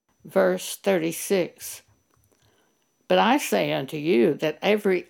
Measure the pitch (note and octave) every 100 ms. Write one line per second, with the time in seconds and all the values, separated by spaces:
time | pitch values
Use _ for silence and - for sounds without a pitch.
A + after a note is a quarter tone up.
0 | _ _ E3+ F#3+ F#3 F#3 - - - F#3
1 | E3 - - G3 E3 - - - _ _
2 | _ _ _ _ _ _ _ _ _ _
3 | - F#3 G3 C#4 - G3+ D3+ D3+ - D#3
4 | D3+ A3+ G#3 C#3+ D#3 - F#3 G#3+ G3+ F3+